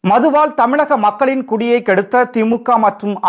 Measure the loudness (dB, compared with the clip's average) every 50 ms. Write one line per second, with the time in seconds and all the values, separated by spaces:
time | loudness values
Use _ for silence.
0 | 0 2 2 2 2 2 2 2 0 0 0 -2 0 0 0 -2 0 0 0 0
1 | 0 -2 0 0 -2 -2 -2 -4 -4 -4 -4 -4 0 0 0 0 2 0 0 0
2 | 0 0 0 0 0 0 -2 -2 0 0 -2 -2 0 0 0 2 2 0 -2 -2
3 | -8 -8 -6 -2 0